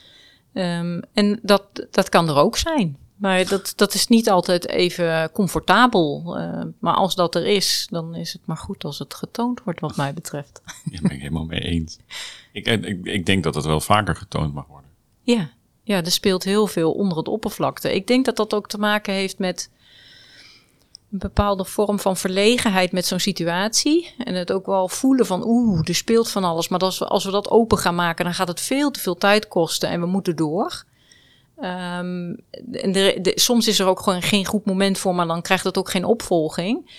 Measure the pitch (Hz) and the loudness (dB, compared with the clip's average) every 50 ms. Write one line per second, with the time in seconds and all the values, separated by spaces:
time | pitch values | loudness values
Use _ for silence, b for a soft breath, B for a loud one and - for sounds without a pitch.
0 | b b b b b b b b b b _ - 185 175 175 170 170 175 175 170 | b b b b b b b b b b _ -4 -2 -2 -2 -2 -4 -4 -4 -6
1 | - - _ - 208 202 208 - - 190 202 196 - - _ - - - - - | -8 -4 _ 2 2 2 2 -2 2 2 2 2 2 -2 _ -14 -14 -4 -2 0
2 | 185 - - 190 170 160 147 139 - 220 226 - - 330 320 294 202 160 139 - | 0 2 4 2 4 4 4 6 4 4 4 0 -2 0 0 0 0 0 -2 -6
3 | - - _ _ 202 196 190 185 185 180 196 190 196 - - - 208 196 - 190 | -14 -20 _ _ -2 0 2 2 2 0 0 -2 -4 -6 0 0 0 2 2 0
4 | - - 240 226 226 226 202 180 175 - 180 175 170 - - 160 180 175 175 - | 2 4 4 6 6 6 4 4 4 4 0 0 0 0 0 2 2 2 2 0
5 | 175 165 160 160 160 156 - - 202 165 - 160 - - 180 208 247 254 240 196 | 0 0 2 2 0 0 0 0 -2 0 0 -2 2 4 6 6 6 6 6 4
6 | 165 147 143 147 165 170 - - 165 170 170 170 175 165 165 - - 175 - - | 2 2 0 -4 -6 -8 -6 -6 -6 -6 -6 -6 -8 -8 -10 -4 -2 0 2 2
7 | 196 185 - - 175 165 - 175 170 190 208 196 190 - - - - - - 170 | 2 2 2 0 0 0 0 0 0 2 0 0 0 0 -2 -2 -4 -6 -6 -8
8 | 165 165 165 170 170 165 - - - - 160 160 - - 196 - - 147 143 - | -8 -8 -10 -10 -10 -10 -12 -12 -8 -8 -8 -6 -6 -10 -12 -8 -8 -10 -8 -8
9 | - - - - - - - - 233 247 247 - - - 165 - - 151 - - | -10 -12 -10 -12 -12 -10 -6 -4 -4 -2 -4 -4 -6 -8 -6 -6 -6 -6 -4 -2
10 | 143 139 143 165 160 - - 147 135 - _ - _ - - - - - - - | -4 -4 -4 -8 -10 -10 -10 -10 -10 -12 _ -20 _ -20 -20 -12 -12 -10 -10 -2
11 | 78 - 73 67 69 71 78 80 80 80 82 90 - - 85 82 80 78 - - | -2 -2 -2 -2 -8 -6 -6 -6 -6 -4 -4 -4 -2 0 0 0 -2 -4 -8 -16
12 | _ B B B B B B B B B B 104 101 113 117 101 - - 104 90 | _ B B B B B B B B B B -8 -2 0 0 0 0 -2 -6 -6
13 | 90 92 92 104 82 90 95 95 80 80 71 76 71 78 78 78 - - 104 104 | -6 -4 -4 -2 2 2 2 2 2 0 0 0 0 0 0 0 2 4 4 4
14 | 107 90 80 - - - - 78 78 76 71 143 143 - - - - - _ _ | 4 2 -2 -4 -6 -8 -4 -4 -2 -2 -4 -8 -12 -14 -18 -20 -20 -20 _ _
15 | _ _ _ _ _ - 240 233 175 143 - _ _ _ _ _ _ - 202 185 | _ _ _ _ _ 0 2 2 0 -4 -8 _ _ _ _ _ _ -2 -2 -2
16 | 170 175 180 - - 202 185 185 - 190 196 214 214 196 - 180 165 160 - - | 0 0 -2 0 2 2 0 2 0 0 2 2 2 0 0 0 0 0 0 0
17 | 202 196 170 156 156 - - 220 - 214 - - 160 135 135 - - - - 202 | 0 0 0 -2 -2 -4 -4 -4 -6 -6 -4 -2 -2 -2 -2 -2 -4 -2 -2 -2
18 | 196 - 240 254 262 254 - - 214 220 - 208 202 - - 208 208 208 208 208 | 0 2 2 2 2 2 0 0 -2 0 -2 -4 -4 -4 -6 -2 0 0 0 0
19 | 208 - 196 196 196 190 - - 190 185 180 - - - b b b b b b | -2 -2 -4 -2 -4 -4 -4 -4 -4 -4 -4 -6 -10 -14 b b b b b b
20 | b b b b b b b b b b b b b b b b b _ _ - | b b b b b b b b b b b b b b b b b _ _ -20
21 | _ _ - 190 - 196 - - 202 202 202 190 185 - - - 208 202 208 196 | _ _ -8 -6 -6 -2 0 2 2 2 2 0 -2 -6 -2 -2 0 0 0 0
22 | - 196 190 - - 196 185 190 202 214 247 240 - 233 190 190 185 180 - 185 | 0 0 0 0 -2 -2 0 4 4 4 4 4 2 2 4 4 2 2 0 -2
23 | 175 - 190 180 - 208 180 - 170 165 170 180 196 220 226 - - 302 302 349 | -2 -2 -2 0 0 -2 -2 0 -2 0 0 0 -2 0 0 0 2 4 2 2
24 | 339 - - - 240 - 185 180 175 175 190 190 185 - 196 190 185 180 - - | 0 -2 -8 -10 -6 -4 -4 -4 -2 -2 -2 -2 0 0 2 2 2 0 -2 0
25 | - 262 269 262 226 180 190 180 - 214 233 240 247 226 196 165 160 - 175 - | 2 4 4 4 4 2 0 -2 0 2 2 4 4 4 2 2 0 0 -2 -2
26 | - - 226 226 233 226 - 208 190 175 165 165 165 - 185 175 185 185 185 - | 0 2 2 2 2 2 0 0 0 0 0 0 -2 -2 0 0 0 0 -2 -2
27 | - - - 202 180 196 185 202 - - - 226 233 226 220 185 - 185 170 175 | -4 0 0 0 0 0 -2 -2 -2 4 4 4 4 4 2 2 2 0 0 2
28 | 175 170 165 - 170 175 175 160 185 175 175 175 - - 262 269 294 285 285 - | 0 0 -2 -2 -2 -4 -2 -2 -2 -2 -2 -6 -4 -2 0 2 2 0 0 -2
29 | - 190 175 - - 202 208 214 214 - - 185 170 165 - - - 156 160 175 | -4 -4 -4 0 2 4 4 4 2 0 0 0 0 0 0 -2 -2 -2 -2 -2
30 | 170 175 185 196 185 - 165 147 165 151 151 185 254 359 - - - b b b | -2 0 -2 0 0 -2 0 0 0 -2 0 -2 -4 -4 -6 -10 -16 b b b
31 | b b b b b b b b b b b - 285 185 180 180 180 175 175 180 | b b b b b b b b b b b -10 -8 -8 -8 -6 -8 -8 -6 -6
32 | 180 180 180 180 175 175 - - - _ - - - - - - - 196 180 196 | -6 -6 -6 -6 -6 -8 -10 -12 -14 _ -20 -18 -16 -12 -10 -4 -2 0 2 4
33 | 196 196 - - 185 185 - - - - 247 233 220 233 202 - 196 185 185 185 | 4 4 2 2 0 0 2 2 2 2 2 2 2 2 2 2 2 2 2 2
34 | - - 190 180 175 - - 202 190 - - 214 - 202 190 185 196 196 196 196 | 0 0 0 0 0 0 0 0 0 0 -2 -2 -2 0 0 2 2 2 0 0
35 | - 196 175 180 175 165 165 170 170 - 190 180 - 190 185 196 190 - - 185 | 0 0 0 0 0 0 -2 -4 0 0 0 0 0 -2 -2 -2 -4 -2 -2 -2
36 | 175 - 220 233 - - - 170 156 156 - - 170 190 247 359 - B B | 0 0 0 -2 0 0 0 2 2 0 -2 -4 -2 -2 -2 -4 -6 B B